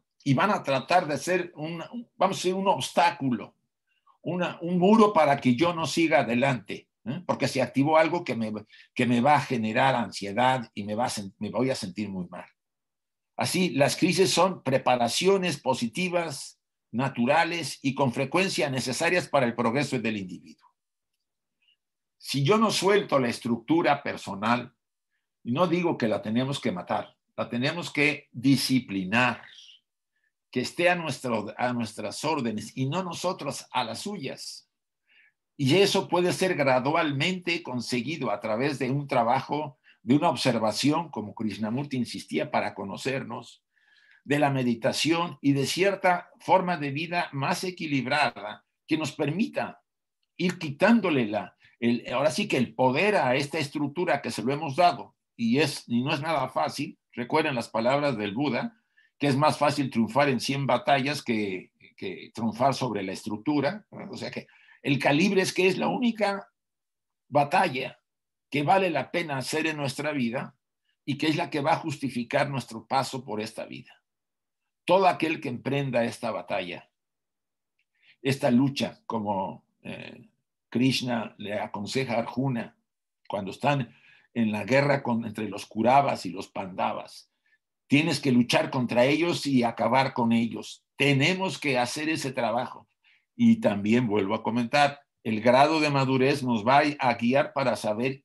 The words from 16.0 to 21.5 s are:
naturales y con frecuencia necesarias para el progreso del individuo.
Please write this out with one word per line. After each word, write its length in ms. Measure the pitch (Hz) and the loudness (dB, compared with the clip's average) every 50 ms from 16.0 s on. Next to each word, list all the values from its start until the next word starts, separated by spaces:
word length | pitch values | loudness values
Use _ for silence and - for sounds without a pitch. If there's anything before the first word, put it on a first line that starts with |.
| 185 175 175 175 165 156 139 - - - - _ _ _ _ _ _ _ | -4 -2 -2 -2 -2 -4 -8 -10 -14 -16 -18 _ _ _ _ _ _ _
naturales 840 | 113 120 135 135 - 120 120 131 147 165 170 160 175 170 147 139 - - | -6 -4 -4 -4 -2 0 2 4 4 4 4 2 -2 -6 -6 -8 -8 -4
y 140 | - 135 - | -4 -2 0
con 180 | 147 139 120 | 0 0 0
frecuencia 560 | - 131 135 135 - 180 196 185 - 175 151 139 | 0 -2 -4 0 0 0 0 0 0 -2 -2 -2
necesarias 600 | 131 127 113 127 120 - 165 170 180 175 139 - | -2 -4 -4 -4 -2 0 0 2 2 0 0 2
para 180 | - 139 123 | 2 2 2
el 80 | 117 113 | 2 0
progreso 440 | - 117 117 113 143 143 - 135 117 | 0 0 0 0 0 -2 -2 -4 -2
del 200 | 110 113 110 101 | -2 -2 -4 -4
individuo. 500 | 95 90 85 82 - - - _ _ _ _ _ _ _ _ _ _ _ _ _ _ _ _ _ _ _ | -8 -10 -12 -16 -18 -20 -20 _ _ _ _ _ _ _ _ _ _ _ _ _ _ _ _ _ _ _